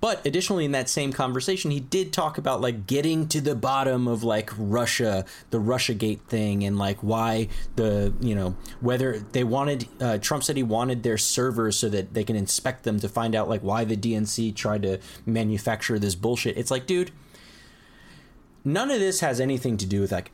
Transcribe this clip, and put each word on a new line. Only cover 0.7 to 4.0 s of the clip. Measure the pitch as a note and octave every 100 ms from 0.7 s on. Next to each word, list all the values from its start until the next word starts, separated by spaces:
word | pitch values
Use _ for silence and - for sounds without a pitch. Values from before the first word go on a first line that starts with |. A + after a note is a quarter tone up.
that | C3+ B2+
same | - C#3
conversation, | B2+ C3 B2+ C3 F#3 D#3
he | C#3+
did | C3+ F#3 F#3
talk | - D#3 D#3
about, | D3+ B2
like, | B2 A2+ G2
getting | C3+ D#3 D#3+ D#3
to | D3+
the | C#3+
bottom | B2+ B2+ C3+ C3+ B2+